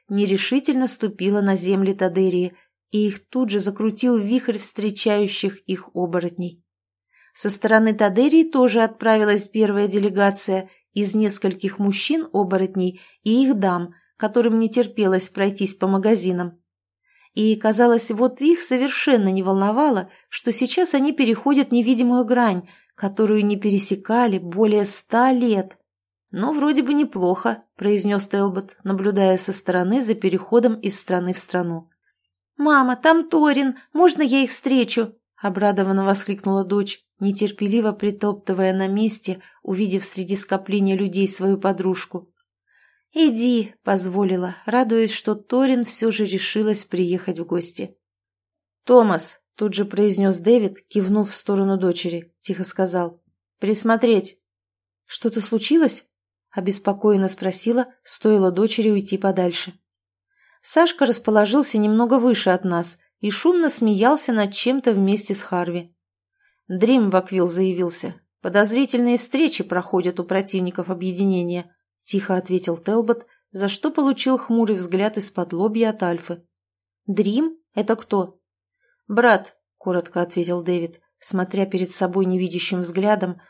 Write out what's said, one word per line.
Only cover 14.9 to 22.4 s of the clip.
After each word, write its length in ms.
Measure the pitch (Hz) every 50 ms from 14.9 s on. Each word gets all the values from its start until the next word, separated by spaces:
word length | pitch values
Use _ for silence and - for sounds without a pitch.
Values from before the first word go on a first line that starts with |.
| - - 208 185 185 185 185 -
пройтись 460 | - 196 196 202 202 196 196 185 -
по 120 | - 190
магазинам. 720 | 190 196 196 190 214 226 - - 185 180 175 180 175 - _ _ _ _ _ _ _ _ _ _ _ _ _ _ _ -
И, 220 | - 214 220 220
казалось, 540 | 214 220 220 220 247 240 240 233 233 233 -
вот 320 | 220 208 247 262 254 -
их 220 | 277 311 339 339 -
совершенно 640 | - 370 247 262 277 - - - 302 262 220 196 190
не 120 | 190 190 185
волновало, 680 | 190 190 196 196 208 214 254 302 302 240 190 185 - - _ _
что 240 | _ - - - 240
сейчас 440 | 233 - 254 247 - 359 359 339 -
они 180 | 277 269 294 285
переходят 580 | - 269 226 226 208 - 277 285 269 269 -
невидимую 540 | 240 240 220 233 254 226 247 240 247 247 247
грань, 420 | 214 254 247